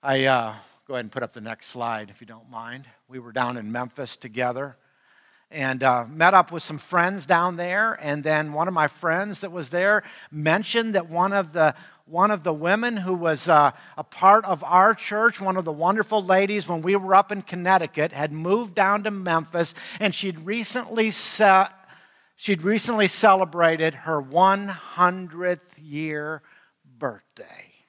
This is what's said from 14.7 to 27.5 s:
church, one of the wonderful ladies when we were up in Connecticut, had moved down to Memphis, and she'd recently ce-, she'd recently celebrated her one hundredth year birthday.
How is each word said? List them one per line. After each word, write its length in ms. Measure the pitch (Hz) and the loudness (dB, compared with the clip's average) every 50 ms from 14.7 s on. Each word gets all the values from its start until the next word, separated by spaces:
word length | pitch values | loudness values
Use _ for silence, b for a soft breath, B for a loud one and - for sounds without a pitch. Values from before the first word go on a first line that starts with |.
| 170 185 190 214 220 | 4 6 6 6 2
church, 480 | - - - 208 214 220 233 - - | 0 -4 -8 -4 0 0 0 0 0
one 160 | 196 190 185 185 | -4 -2 -2 -2
of 80 | 180 | -4
the 60 | 165 151 | -4 -6
wonderful 500 | 147 160 175 196 220 208 - 220 214 190 | -2 0 0 2 0 0 0 0 -2 2
ladies 420 | 180 185 190 196 196 208 208 165 | 4 2 4 4 2 -2 -4 -4
when 160 | 156 175 165 | -4 -6 -4
we 140 | 160 180 196 | -2 0 -2
were 200 | 202 190 190 190 | -2 0 4 4
up 160 | 190 202 - | 4 4 2
in 100 | 208 202 | -4 -10
Connecticut, 720 | 185 - - 180 175 185 190 190 170 147 _ - 147 139 - | -8 -10 -10 -4 0 2 2 2 2 -2 _ -4 -4 -4 -2
had 180 | 139 147 156 | -6 -6 -6
moved 440 | 147 156 160 175 196 226 240 208 170 | -6 -6 -2 0 0 0 0 -4 -2
down 280 | 214 196 190 202 208 202 | 0 2 2 2 0 -2
to 80 | 220 | -6
Memphis, 600 | 208 196 185 180 165 165 160 - - 175 170 156 - B B B B B | -8 -6 -4 0 0 0 -2 -2 -4 -4 -4 -4 -4 B B B B B
and 160 | 214 202 170 | -4 -4 -4
she'd 240 | - - 196 175 160 160 | -4 -8 -8 -8 -10 -8
recently 680 | 180 208 233 226 - - 254 240 - 220 226 220 220 | -8 -6 -6 -6 -6 -6 -6 -8 -6 -2 -2 -2 0
ce-, 560 | 202 - - - - - 214 202 190 190 190 185 - _ _ b b b b b b b b b b b | 0 -2 -2 -2 2 4 6 8 8 6 6 2 -2 _ _ b b b b b b b b b b b
she'd 240 | - - 202 165 | -2 -2 -2 0
recently 460 | 156 190 214 220 - - 240 214 208 180 | 2 0 0 0 0 -2 0 2 2 2
celebrated 840 | - - - 220 190 190 185 165 147 175 170 165 165 156 160 160 156 | 2 4 6 6 6 6 4 -2 0 2 4 4 4 2 0 -2 -2
her 280 | 131 - 160 160 147 | -4 -6 -4 -4 -4
one 480 | 139 131 139 170 185 190 196 196 202 202 | -4 -2 2 4 4 4 4 2 -2 -8
hundredth 1080 | 190 - - - - - 180 175 180 185 185 170 151 170 180 180 180 165 _ _ _ - | -10 -12 -14 -16 0 2 2 2 2 -2 -10 -12 -12 -6 -4 -4 -4 -4 _ _ _ -20
year 640 | 151 156 143 147 156 156 151 151 147 151 156 147 b b b b b b b b _ | -18 -12 -8 -8 -6 -6 -6 -6 -6 -8 -10 -10 b b b b b b b b _
birthday. 800 | 143 127 120 151 131 110 101 _ _ _ - 107 - | _ _ _ -8 -8 -8 -8 _ _ _ -20 -20 -20